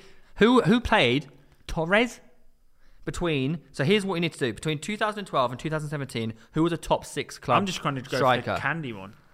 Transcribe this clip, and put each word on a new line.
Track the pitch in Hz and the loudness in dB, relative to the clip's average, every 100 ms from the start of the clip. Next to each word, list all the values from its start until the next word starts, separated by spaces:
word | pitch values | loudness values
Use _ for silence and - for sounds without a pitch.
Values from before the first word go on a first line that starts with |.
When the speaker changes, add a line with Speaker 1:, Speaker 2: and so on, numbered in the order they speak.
| - - - - | -8 -20 -8 2
Speaker 1:
Who, | 214 254 | 6 6
who | 156 240 | 6 4
played | - 214 127 131 - - - _ - | 4 4 4 2 -2 -14 -20 _ -8
Torres? | 165 160 208 240 - - - - _ _ _ - - | -6 2 2 2 -4 -20 -20 -20 _ _ _ -20 -14
Between, | - - 175 143 131 160 - | -8 -4 0 0 0 -2 -6
so | - | -2
here's | 139 214 196 | 2 2 2
what | |
you | 175 | -2
need | 165 | -2
to | - | -2
do. | 127 | -4
Between | 104 160 151 | -2 -4 -4
two | - 208 | -4 -4
thousand | 214 208 | -4 -4
twelve | 190 147 123 | -2 0 0
and | 123 | -2
two | 156 | -6
thousand | 156 151 | -6 -4
seventeen, | 147 135 117 113 104 - | -6 -6 -6 -6 -8 -6
who | 156 | 0
was | 170 | 0
a | 160 | 0
top | - 151 | -2 -2
six | - 151 117 - | -2 -10 -10 -6
club | - 120 | 0 2
Speaker 2:
I'm | 190 | 2
just | - | -4
trying | 151 135 | -4 -6
to | |
go | 117 131 | -4 0
Speaker 1:
striker? | 127 123 | 2 2
Speaker 2:
for | 113 | 0
the | 92 | -2
candy | 135 165 139 | -2 -4 -8
one. | 104 95 - _ | -10 -14 -18 _